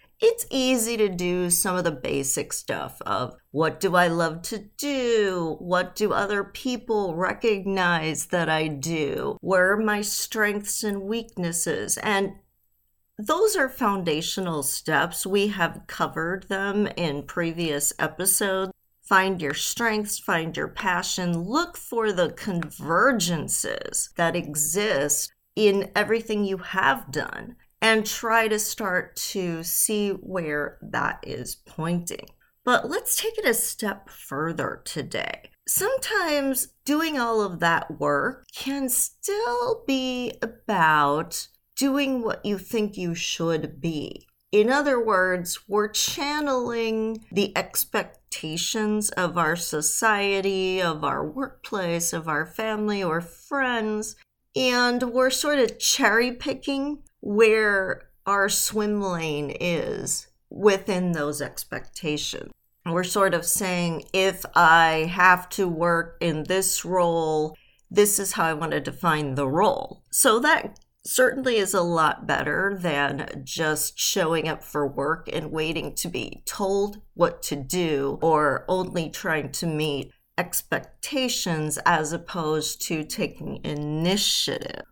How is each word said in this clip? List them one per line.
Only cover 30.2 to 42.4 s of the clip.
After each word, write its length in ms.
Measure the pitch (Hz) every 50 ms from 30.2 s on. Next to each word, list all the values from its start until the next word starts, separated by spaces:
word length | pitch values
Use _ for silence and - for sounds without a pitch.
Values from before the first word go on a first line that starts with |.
| - - 185 180 165 151 147 147 147 - - - -
that 360 | - - 123 131 - - - -
is 280 | - - - 123 - -
pointing. 720 | - _ - - - 160 165 175 175 175 - - - - - - _ _ _ _ _ _
But 280 | - 240 - - -
let's 260 | 320 494 - - -
take 220 | - - 440 453 453
it 80 | 415
a 80 | 277 220
step 560 | 214 - - - - 226 202 202 - - -
further 720 | - - - - 143 139 156 165 160 - 135 95 - - -
today. 640 | - - 156 131 - - 104 - - - - - - _ _ _
Sometimes 1000 | - - - 381 466 539 539 - - 453 403 359 320 294 294 277 269 262 247 - - - _ _
doing 340 | - 294 302 330 320 302 269
all 220 | 240 233 233 220
of 180 | 208 190 175 160
that 380 | 175 170 165 - - - 151 -
work 460 | 147 147 147 143 139 247 262 - - - -
can 360 | - - 269 277 277 269 254
still 920 | 262 - - - - _ - - 392 415 466 480 480 480 480 508 453 - -
be 520 | - 269 262 254 254 254 247 247 233 - - -
about 1080 | 220 - - _ - 214 180 165 156 156 151 143 143 143 156 170 170 - - - - _ _ _ _ _
doing 480 | - 269 277 262 285 285 269 262 247 226
what 220 | 208 - -